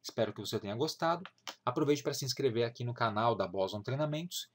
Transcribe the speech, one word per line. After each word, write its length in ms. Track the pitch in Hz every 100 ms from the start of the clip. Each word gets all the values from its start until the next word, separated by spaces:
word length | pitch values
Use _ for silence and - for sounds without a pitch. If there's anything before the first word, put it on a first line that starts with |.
Espero 320 | - - 110
que 60 | 104
você 200 | 98 110
tenha 160 | 101 107
gostado. 480 | 156 - 165 170 185 _ - -
Aproveite 380 | - 123 147 147
pra 100 | -
se 140 | 135 131
inscrever 400 | - 135 113 117
aqui 180 | 120
no 80 | 120
canal 420 | 120 117 104 117
da 140 | 107 95
Boson 320 | 95 95 104
Treinamentos 720 | 104 143 151 151 175 - -